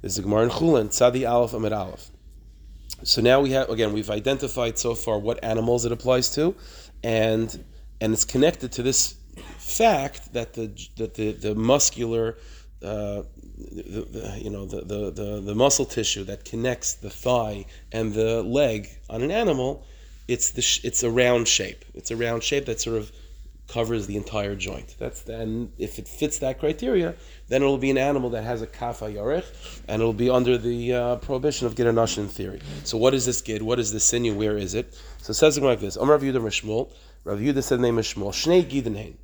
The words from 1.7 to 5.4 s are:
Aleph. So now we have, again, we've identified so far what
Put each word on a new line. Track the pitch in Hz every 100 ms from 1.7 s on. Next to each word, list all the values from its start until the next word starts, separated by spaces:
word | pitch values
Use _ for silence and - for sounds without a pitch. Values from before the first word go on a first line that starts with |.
Aleph. | 107 92 - - - - - - - - - - -
So | - -
now | 117 131
we | 139
have, | 135 135
again, | 113 110
we've | 104 104
identified | 107 107 135 135 - 117 113
so | 120 113
far | - 107
what | 104 117